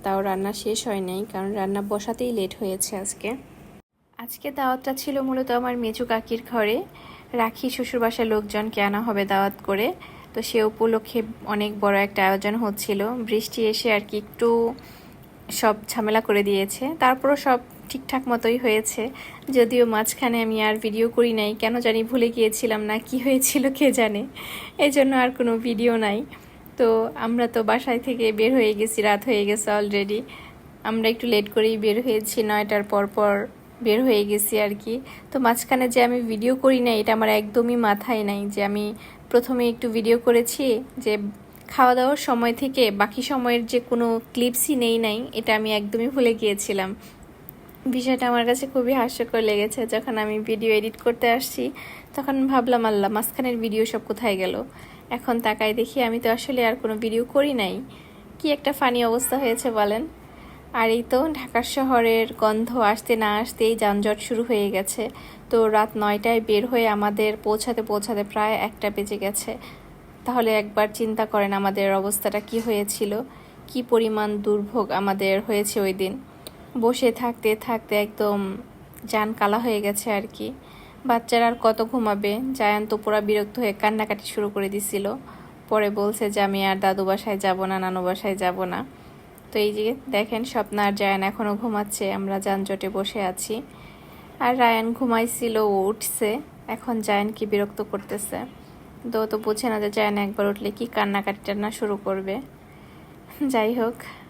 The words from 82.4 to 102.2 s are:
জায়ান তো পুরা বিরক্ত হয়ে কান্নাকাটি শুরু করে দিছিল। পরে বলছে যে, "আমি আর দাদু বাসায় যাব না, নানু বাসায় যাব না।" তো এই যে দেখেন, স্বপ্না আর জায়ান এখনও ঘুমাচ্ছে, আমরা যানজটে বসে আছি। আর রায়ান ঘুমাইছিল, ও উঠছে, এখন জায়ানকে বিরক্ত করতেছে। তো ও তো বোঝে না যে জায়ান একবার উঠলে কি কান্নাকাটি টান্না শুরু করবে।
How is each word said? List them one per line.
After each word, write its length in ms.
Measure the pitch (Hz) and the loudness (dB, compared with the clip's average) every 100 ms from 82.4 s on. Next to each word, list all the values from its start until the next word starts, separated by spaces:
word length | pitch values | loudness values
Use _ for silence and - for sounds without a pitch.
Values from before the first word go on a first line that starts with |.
| 262 | -4
জায়ান 340 | 262 214 208 214 | 0 2 2 0
তো 100 | 214 | -2
পুরা 240 | 214 214 | 0 0
বিরক্ত 380 | 208 208 208 247 | 2 0 0 -2
হয়ে 140 | 226 | -2
কান্নাকাটি 540 | 202 214 214 214 208 - | 0 0 0 -2 -4 -6
শুরু 240 | - 208 | -4 -2
করে 180 | 208 196 | -2 -2
দিছিল। 460 | 202 208 196 202 262 - - - - - | -4 -4 -4 -4 -6 -10 -20 -20 -16 0
পরে 220 | 214 208 | 2 2
বলছে 400 | 202 202 214 208 | 0 0 0 -2
যে, 100 | 208 | 0
"আমি 240 | 196 196 196 | 0 2 0
আর 100 | 190 | 2
দাদু 280 | 196 190 | 2 2
বাসায় 340 | 190 196 220 196 | 0 0 -2 -2
যাব 260 | 196 185 | 0 0
না, 140 | 190 190 | -2 -2
নানু 240 | 185 185 | -2 -2
বাসায় 340 | 180 196 208 190 | -2 -2 -4 -2
যাব 280 | 185 185 | -2 -2
না।" 200 | 185 180 269 - - - - - - | -4 -6 -8 -14 -20 -20 -20 -20 -6
তো 60 | 220 | 0
এই 140 | 208 | 0
যে 220 | 208 214 269 - | 0 -2 -4 -2
দেখেন, 360 | 214 214 220 | -2 0 -4
স্বপ্না 400 | 254 247 208 208 | -4 -4 -2 0
আর 80 | 202 | 0
জায়ান 300 | 202 202 196 | 2 0 2
এখনও 340 | 190 208 208 208 | 0 -2 -2 -2
ঘুমাচ্ছে, 560 | 240 208 208 - 196 | -2 -2 -4 -4 -4
আমরা 280 | 196 196 196 | -2 -2 -2
যানজটে 480 | 196 196 196 190 196 | -2 -2 -2 -4 -4
বসে 320 | 196 196 226 | -4 -4 -4
আছি। 400 | 190 185 - 220 277 - - - - - - - | -4 -4 -6 -8 -10 -18 -20 -20 -20 -20 -18 -2
আর 180 | 240 254 | 0 4
রায়ান 340 | 233 226 226 | 4 4 0
ঘুমাইছিল, 640 | 233 254 226 233 - 233 214 | 0 2 2 0 -2 -2 2
ও 300 | 214 196 190 | 2 2 2
উঠছে, 520 | 214 - - 208 233 - - - | -2 -6 -2 -2 -2 -8 -16 -10
এখন 340 | 226 - 226 | -8 -4 -2
জায়ানকে 460 | 214 202 208 214 208 | 0 2 0 -4 0
বিরক্ত 360 | 208 202 202 208 | 0 0 -4 -6
করতেছে। 480 | 196 - 202 - 180 247 - - - - - 240 | -8 -6 -8 -6 -8 -10 -14 -20 -20 -20 -14 -6
তো 100 | 226 | -2
ও 40 | 220 | -2
তো 120 | 214 | -2
বোঝে 300 | 220 214 247 | -2 -2 -2
না 120 | 214 | -2
যে 100 | 208 | -2
জায়ান 280 | 208 208 202 | 0 0 0
একবার 280 | 202 214 202 | -2 0 -2
উঠলে 240 | 208 202 | -2 -6
কি 160 | 202 233 | -6 -6
কান্নাকাটি 540 | 220 202 202 202 202 | -2 0 -2 -4 -6
টান্না 260 | - 202 208 | -6 -4 -4
শুরু 260 | 214 214 202 | -4 -4 -4
করবে। 360 | 196 190 | -4 -4